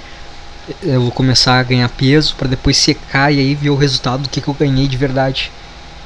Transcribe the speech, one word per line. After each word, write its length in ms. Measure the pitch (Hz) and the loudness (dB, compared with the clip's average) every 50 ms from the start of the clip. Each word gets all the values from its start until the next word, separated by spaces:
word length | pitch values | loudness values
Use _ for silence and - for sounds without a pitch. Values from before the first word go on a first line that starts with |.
| - - - - - - - - - - - - - - - - | -16 -16 -16 -16 -16 -16 -16 -16 -16 -16 -18 -14 -14 -14 -12 -6
eu 200 | - 160 131 127 | -2 0 2 2
vou 80 | 123 120 | 2 0
começar 480 | - - 131 131 123 - - 131 127 127 | 0 0 2 2 4 4 4 4 4 4
a 40 | |
ganhar 280 | 127 123 127 123 123 117 | 4 2 2 2 2 0
peso", 440 | - - 135 131 143 156 147 - - | 0 0 2 4 4 4 4 2 -2
pra 120 | - 139 127 | -2 -2 -2
depois 280 | 131 - - 143 131 - | -2 0 2 2 2 4
secar 520 | - 156 - - - - - 139 139 147 | 2 2 0 0 -4 -4 0 2 2 2
e 80 | 147 139 | 4 2
aí 160 | 135 135 147 | 2 2 0
ver 160 | 143 147 143 | 0 0 0
o 60 | 143 | 2
resultado 460 | 135 147 139 135 - - 131 123 139 | 2 2 2 0 0 -2 -2 -2 -2
do 60 | 143 127 | -4 -4
que, 100 | - 139 | -4 -4
que 80 | - 147 | -4 -2
eu 60 | 139 | -2
ganhei 340 | - 156 139 131 131 139 139 | 0 2 2 2 2 2 2
de 80 | 131 | 0
verdade. 560 | 123 143 131 127 135 131 135 135 - - - - - - - - - - - - - - | 0 -2 0 0 0 0 0 0 -2 -6 -8 -10 -14 -18 -18 -18 -18 -18 -18 -18 -18 -18